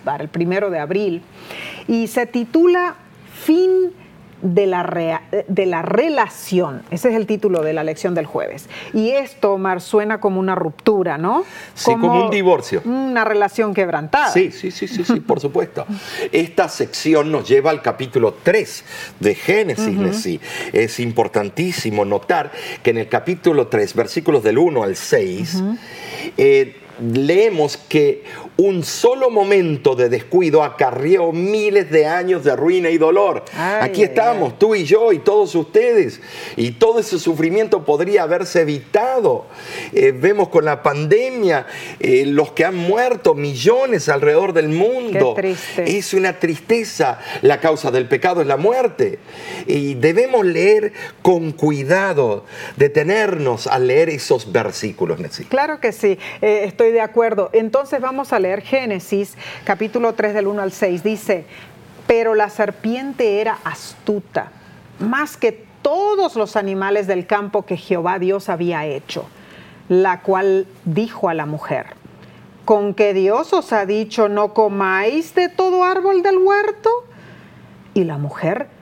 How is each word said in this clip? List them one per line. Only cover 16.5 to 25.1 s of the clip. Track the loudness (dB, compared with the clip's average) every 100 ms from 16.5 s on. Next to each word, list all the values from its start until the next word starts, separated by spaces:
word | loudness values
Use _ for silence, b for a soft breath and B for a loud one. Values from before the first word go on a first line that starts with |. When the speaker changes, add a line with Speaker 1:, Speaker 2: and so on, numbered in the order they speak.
| 0 -2
Speaker 2:
sección | -2 -6 -4 2 2 2
nos | -2 2
lleva | 2 4
al | 0
capítulo | -2 -4 -2 0 0 0
tres | 0 0 0 -8 -16 B B -2
de | -2 0
Génesis, | 0 0 0 -2 -2 0
Speaker 1:
Ujú. |
Speaker 2:
Nesí. | -2 -2 -4 -6 B B B
Es | 0 0 -2
importantísimo | -4 -2 0 -2 -4 -4 -6 -4 -4 -2 -2
notar | -2 -2 -2 -4 -10 B B
que | -2
en | -2
el | -2
capítulo | -4 -2 -2 2 2 2
tres, | 0 0 -2
versículos | -2 -2 0 2
del | 4 2
uno | 2 2
al | -2 -4
seis, | -2